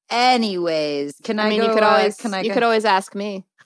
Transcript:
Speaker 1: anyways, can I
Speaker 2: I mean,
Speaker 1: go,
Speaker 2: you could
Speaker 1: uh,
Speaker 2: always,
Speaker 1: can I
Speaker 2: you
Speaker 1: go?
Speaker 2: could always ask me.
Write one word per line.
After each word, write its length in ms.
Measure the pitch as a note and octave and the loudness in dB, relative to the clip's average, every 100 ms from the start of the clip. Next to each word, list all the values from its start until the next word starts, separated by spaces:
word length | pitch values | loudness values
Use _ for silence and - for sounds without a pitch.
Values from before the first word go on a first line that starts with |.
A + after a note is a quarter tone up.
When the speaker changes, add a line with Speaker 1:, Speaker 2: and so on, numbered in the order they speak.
| - | -6
Speaker 1:
anyways, 1040 | A#3 B3+ B3 A3 F3+ F3 D#3+ D3 C#3+ C#3+ - | 0 2 2 0 -2 -2 -2 -2 -4 -6 -8
can 160 | - G#3+ | -8 -2
I 80 | G#3+ | -2
Speaker 2:
I 20 | |
mean, 120 | G#3+ | 0
Speaker 1:
go, 80 | A3+ | 0
Speaker 2:
you 60 | |
could 100 | A3 | 2
Speaker 1:
uh, 40 | G#3+ | 4
Speaker 2:
always, 260 | G#3+ G#3 - | 4 2 -2
Speaker 1:
can 180 | A#3 | -6
I 60 | F#3+ | -4
Speaker 2:
you 80 | G#3+ | -2
Speaker 1:
go? 60 | |
Speaker 2:
could 80 | A#3 | 0
always 200 | A#3 A3 | 2 2
ask 300 | G#3+ F#3+ - | 2 0 -2
me. 300 | G3+ G#3 F#3+ - _ | -10 -8 -10 -14 _